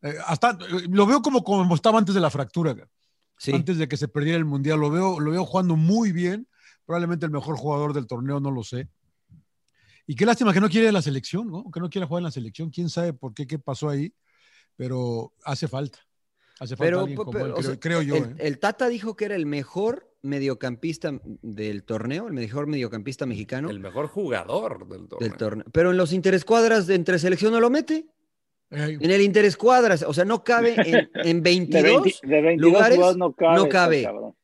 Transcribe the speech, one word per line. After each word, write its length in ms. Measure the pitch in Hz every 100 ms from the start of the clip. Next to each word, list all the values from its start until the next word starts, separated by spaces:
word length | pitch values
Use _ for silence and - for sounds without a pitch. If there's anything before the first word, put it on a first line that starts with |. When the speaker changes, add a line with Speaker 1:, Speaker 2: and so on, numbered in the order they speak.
Speaker 1:
eh, 140 | 147 151 -
hasta, 240 | 160 240
eh, 360 | 202 180 180 175
lo 160 | 190 202
veo 160 | 277
como, 220 | 240 262
como 320 | 190 196 180 170
estaba 240 | 226 220
antes 160 | 190 196
de 60 |
la 80 | 160
fractura, 460 | 139 135 - 165 117 - _ _ _ _ _
Speaker 2:
Sí. 140 | -
Speaker 1:
antes 260 | 139 156 175
de 100 | 151
que 80 | 143
se 100 | 143
perdiera 300 | - 147 170
el 80 | 156
Mundial. 340 | 143 139 156
Lo 100 | 147
veo, 300 | 160 190 165
lo 120 | 151
veo 120 | 170
jugando 320 | 185 185 180 160
muy 360 | 160 214 226
bien, 340 | 170 175 202 254 _ _ _ _
probablemente 400 | 165 170 170 160
el 60 |
mejor 260 | 147 139 147
jugador 340 | 135 147 147
del 140 | 143 120
torneo, 320 | 120 131 143
no 120 | 139
lo 120 | 131
sé. 240 | 104 123 104 _ _ _ _ - _ _ _ _ _ _ -
Y 100 | 123
qué 100 | 208
lástima 280 | 233 233
que 60 | 185
no 80 | 208
quiere 220 | 180 226
la 100 | 208
selección, 460 | 151 135 - 175 226
¿no? 200 | 170 233
Que 80 | 170
no 100 | 175
quiere 160 | 190 170
jugar 140 | 175
en 40 | 175
la 60 |
selección. 380 | 135 110 - 160
Quién 200 | 147 170
sabe 240 | 156 175
por 200 | 143 131
qué, 140 | 110 135
qué 100 | 151
pasó 300 | - 131 151
ahí, 240 | 143 156 _ _ _ _ _ _ _
pero 580 | 127 127 123 117 113 _ -
hace 220 | 139 160
falta. 320 | 131 143 _ _ _ _ _ _ _
Hace 160 | 127 127
falta 80 | 165
Speaker 2:
Pero, 140 | 180
Speaker 1:
alguien 160 | 190 139
Speaker 2:
pe-, 60 | -
Speaker 1:
como 140 | 120
Speaker 2:
pe-, 60 | 135
Speaker 1:
él, 60 |
Speaker 2:
o 40 | -
Speaker 1:
creo, 140 | 135
Speaker 2:
sea, 80 | 131
Speaker 1:
creo 220 | 160 170
yo, 140 | 147 156
Speaker 2:
el, 60 |
Speaker 1:
¿eh? 120 | 131 147
Speaker 2:
el 200 | 151 139
Tata 280 | 202 220 254
dijo 260 | 240 214 220
que 100 | 208
era 100 | 202
el 100 | 151
mejor 680 | 147 131 170 208 269 _ _
mediocampista 920 | 139 139 135 127 127 120 165 160 165 135 - 104
del 420 | - 104 107 101
torneo, 440 | - 110 113 147 226
el 60 |
mejor 340 | 147 113 123 147
mediocampista 580 | 147 120 113 104 131 139
mexicano. 440 | 107 104 127 147
Speaker 3:
El 100 | 104
mejor 280 | 95 98 151
jugador 800 | - 185 113 85 143 220 143 95
del 200 | 95 90
torneo. 220 | - 113
Speaker 2:
Del 80 | -
torneo. 280 | 107 107 -
Pero 200 | 160 180
en 60 | 180
los 140 | 175
interescuadras 720 | 185 185 190 - 226 226 226 175
de 80 | 190
entre 220 | 170 180
selección 320 | 170 185 208
no 60 | 226
lo 100 | 233
mete. 360 | 277 - 311 320 _ _ _ _ _ _
Speaker 1:
Ey. 280 | 147 151 151
Speaker 2:
En 120 | 156
el 100 | 196
interescuadras, 840 | 202 196 208 170 220 254 233 175
o 100 | 160
sea, 120 | 151 185
no 180 | 226
cabe 300 | - 233 233 233
en, 340 | 165 165 -
Speaker 1:
<laughs> 20 | -
Speaker 2:
en 280 | 170 170
Speaker 4:
De 60 | 165
Speaker 2:
veintidós 340 | 180 175 156
Speaker 4:
veinti, 300 | 156 254 381 -
de 180 | 131 151
veintidós 300 | 156 170 160
Speaker 2:
lugares, 240 | 185 220 233
Speaker 4:
jugadores 200 | 180 185
no 160 | 180
cabe 220 | 131 165 170
Speaker 2:
no 60 |
Speaker 4:
este 60 | 180
Speaker 2:
cabe. 340 | 180 175 156
Speaker 4:
cabrón. 320 | 113 107 113 -